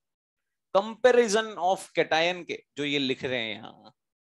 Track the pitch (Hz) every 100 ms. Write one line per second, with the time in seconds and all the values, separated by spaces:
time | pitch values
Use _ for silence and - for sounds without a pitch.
0 | _ _ _ _ _ _ _ 190 214 214
1 | 247 240 233 214 220 180 175 185 - 170
2 | 151 160 170 180 131 - _ - 147 143
3 | 131 127 139 127 110 107 117 - 107 _
4 | _ _ _